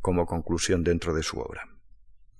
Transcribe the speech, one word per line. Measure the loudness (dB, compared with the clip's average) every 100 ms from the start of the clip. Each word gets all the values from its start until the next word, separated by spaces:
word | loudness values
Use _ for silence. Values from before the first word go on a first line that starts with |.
como | 2 2 2
conclusión | 0 0 0 2 2
dentro | 4 2 2
de | 0
su | -2 -4
obra. | -8 -10 -14 -18 -20 -20 -20 -20 -20 -20